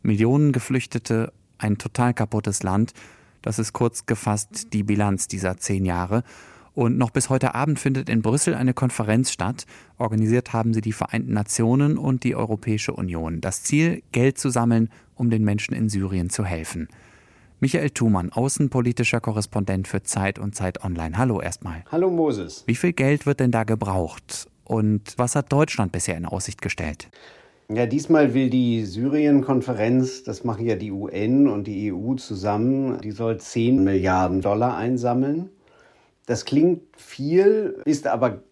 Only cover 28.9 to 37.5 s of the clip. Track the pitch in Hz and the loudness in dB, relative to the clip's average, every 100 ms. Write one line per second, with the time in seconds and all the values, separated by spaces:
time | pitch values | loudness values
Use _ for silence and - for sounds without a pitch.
28.9 | 92 131 151 147 143 131 127 131 110 110 | -4 0 2 4 4 4 0 0 0 2
29.9 | 127 127 - - 107 120 104 117 98 107 | 2 2 -4 -10 -6 -6 -4 -2 -2 -4
30.9 | 98 101 92 110 131 143 104 104 98 104 | -6 -6 -2 2 4 4 2 -4 -4 -4
31.9 | 90 110 127 - 98 104 104 120 135 131 | -4 -4 -6 -6 -4 -2 0 0 0 -2
32.9 | - 107 107 113 113 - 117 117 131 95 | -4 -8 -4 -4 -4 -4 0 2 4 4
33.9 | 95 92 92 90 95 95 101 120 90 113 | 2 2 2 2 2 2 2 2 0 -2
34.9 | 127 120 123 135 156 190 _ _ _ _ | 0 0 0 0 -2 -4 _ _ _ _
35.9 | _ _ _ - 117 - 143 170 170 - | _ _ _ -4 -4 0 4 4 2 -6
36.9 | - - - 139 175 202 | -20 -20 -8 2 6 6